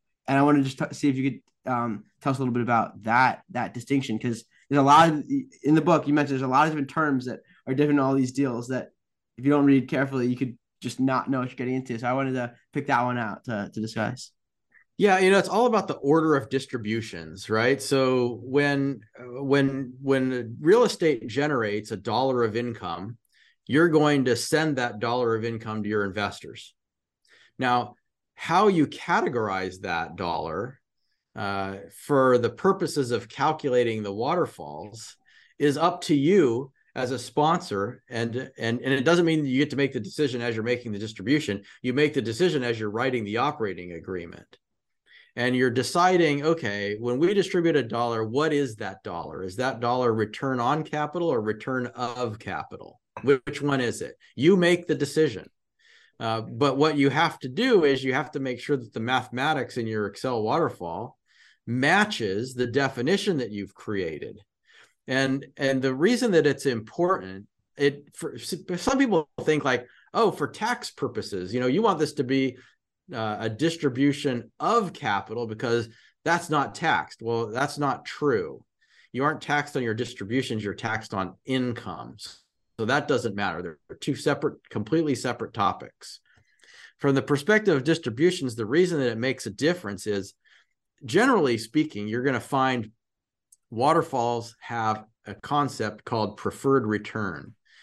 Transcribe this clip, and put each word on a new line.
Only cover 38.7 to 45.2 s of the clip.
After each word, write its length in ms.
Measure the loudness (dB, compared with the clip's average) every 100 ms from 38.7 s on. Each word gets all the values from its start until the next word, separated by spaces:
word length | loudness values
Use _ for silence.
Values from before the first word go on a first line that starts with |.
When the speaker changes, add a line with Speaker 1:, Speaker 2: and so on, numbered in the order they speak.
| -2
Speaker 2:
and 120 | 0
it 120 | 0
doesn't 220 | 2 4 4
mean 200 | 2 0
you 120 | 0
get 120 | 0
to 60 | 0
make 160 | -2
the 80 | -2
decision 400 | -8 -2 -2 -2
as 160 | -4 -4
you're 80 |
making 260 | -2 -2 -4
the 80 | -8
distribution. 640 | -8 -6 0 0 0 -6 -8 -8
You 100 | -4
make 220 | 0 2
the 80 | 0
decision 420 | -4 0 0 0
as 160 | -2 -4
you're 100 | -4
writing 320 | -2 -2 -2
the 140 | -2 -2
operating 560 | -2 -2 -6 -6 -12
agreement. 640 | -12 -8 -8 -10 -16 -20 -20 _ _ _ _ _ -20